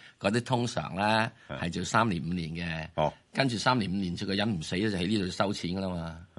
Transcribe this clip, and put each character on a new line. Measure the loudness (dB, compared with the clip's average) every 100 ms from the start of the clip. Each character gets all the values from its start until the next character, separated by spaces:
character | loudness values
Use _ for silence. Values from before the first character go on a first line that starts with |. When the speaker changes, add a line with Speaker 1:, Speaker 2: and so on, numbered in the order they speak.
| -20 -2
Speaker 1:
嗰 | 2
啲 | 2
通 | 2 0 0
常 | -2 -4 0
呢， | 2 2 0 -4 -12
Speaker 2:
啊。 | -6
Speaker 1:
係 | -4
做 | -4
三 | 0 2 2
年 | 0
五 | -2
年 | -2 -4
嘅。 | -6 -6 -6 -6 0
Speaker 2:
哦。 | 0 0 _
Speaker 1:
跟 | 0 0
住 | 2
三 | 4 4
年 | 2
五 | 0
年， | -2 -2
佢 | -2
個 | 0
人 | 2 0
唔 |
死， | -2 0
就 | 0
喺 | 0 2
呢 | 2
度 | 0
收 | 0 0
錢 | 0 -2
㗎 | -2
啦 | -2
嘛。 | -4 -6 -10 -14